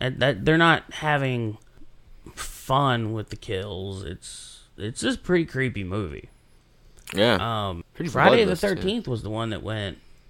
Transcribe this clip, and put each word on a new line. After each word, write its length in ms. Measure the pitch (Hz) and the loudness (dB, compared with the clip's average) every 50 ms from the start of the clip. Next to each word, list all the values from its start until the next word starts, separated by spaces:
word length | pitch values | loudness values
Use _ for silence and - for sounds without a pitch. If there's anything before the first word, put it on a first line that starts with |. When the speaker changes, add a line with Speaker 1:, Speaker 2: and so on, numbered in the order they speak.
Speaker 1:
that, 180 | - 127 127 - | -4 -4 -2 0
that, 240 | 123 139 120 92 117 | 2 2 2 2 2
they're 120 | 156 160 165 | 4 6 6
not 260 | 170 165 156 - - - - | 8 6 6 4 2 -6 -10
having 640 | - 151 156 147 143 135 131 127 120 117 107 104 - - - - - - - - - - - - - - - - | -4 -2 0 2 2 2 0 0 0 -2 -4 -4 -8 -14 -20 -20 -20 -20 -18 -20 -20 -20 -20 -20 -20 -20 -18 -12
fun 800 | - - - - - - - 131 139 143 135 123 117 113 107 110 | -12 -10 -10 -12 -10 -4 0 2 2 4 2 2 0 0 -2 -4
with 160 | 110 104 - | -6 -8 -8
the 60 | - | -12
kills. 680 | - - - 104 92 98 107 90 92 95 98 95 95 98 | -14 -8 -6 -6 -6 -4 -6 -8 -8 -8 -8 -8 -10 -10
It's, 600 | - 92 - - - - - - - - - - _ _ | -12 -12 -12 -14 -16 -18 -16 -18 -18 -20 -20 -20 _ _
it's 240 | - 98 113 120 - | -10 -8 -8 -6 -4
just 180 | - 254 254 - | -2 -2 -2 -2
a 40 | - | 0
pretty 220 | - 180 175 165 | 2 2 2 2
creepy 380 | - - 131 131 123 - 101 95 | 0 -2 -2 -2 -2 -2 -4 -6
movie. 460 | 87 95 107 98 80 69 52 - - - _ _ _ _ _ _ _ _ _ _ - - - - - - | -4 -4 -4 -4 -6 -8 -12 -14 -16 -20 _ _ _ _ _ _ _ _ _ _ -20 -20 -20 -14 -6 0
Speaker 2:
Yeah. 540 | 95 107 120 110 - 104 117 113 107 104 98 | 4 4 4 4 4 2 0 -2 -2 -2 -4
Speaker 1:
Um, 160 | 87 87 - _ _ | -4 -6 -10 _ _
Speaker 2:
Pretty 160 | - - 160 | -8 -6 -2
Speaker 1:
Friday 340 | - 131 151 190 - 240 214 | 2 6 6 8 8 8 6
the 120 | 185 185 | 4 2
Speaker 2:
bloodless, 40 | 165 | 0
too. 80 | - 202 | 0 0
Speaker 1:
thirteenth 400 | 180 - - 190 220 240 190 - | 0 0 0 -2 -2 -2 -4 -4
was 140 | 123 107 - | -4 -4 -4
the 60 | 101 | -6
one 200 | 110 110 113 113 | -4 -4 -4 -4
that 120 | 104 82 76 | -4 -6 -6
went, 360 | 95 110 107 101 95 - - - - - - _ - | -6 -6 -4 -4 -6 -8 -10 -16 -20 -20 -20 _ -16